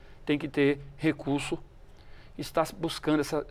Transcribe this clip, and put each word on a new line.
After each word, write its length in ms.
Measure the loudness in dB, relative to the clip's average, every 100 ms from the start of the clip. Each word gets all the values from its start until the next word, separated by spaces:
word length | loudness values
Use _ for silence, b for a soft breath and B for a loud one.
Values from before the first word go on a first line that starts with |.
| b b
tem 140 | 0 0
que 100 | 2
ter 320 | 4 4 4 -4 -2
recurso. 640 | 0 0 0 0 0 -6 -8 -18 -20 b b b b -10
Está 260 | -2 0 0 -2
buscando 440 | -4 -2 2 4
essa, 260 | 4 0 -4